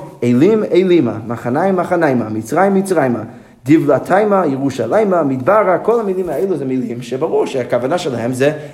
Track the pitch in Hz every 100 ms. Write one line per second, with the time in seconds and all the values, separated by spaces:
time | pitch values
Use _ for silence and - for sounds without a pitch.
0 | - - 123 123 170 220 - 170 190 175
1 | 120 104 107 117 120 135 190 190 175 180
2 | 160 127 110 110 110 151 196 196 190 170
3 | 135 117 104 - - - 123 160 143 131
4 | - 185 214 196 170 135 135 123 113 196
5 | 214 180 147 131 123 214 185 170 156 233
6 | 208 185 180 139 196 165 135 131 117 117
7 | - 131 160 143 135 135 120 123 127 160
8 | 151 120 117 127 139 151 -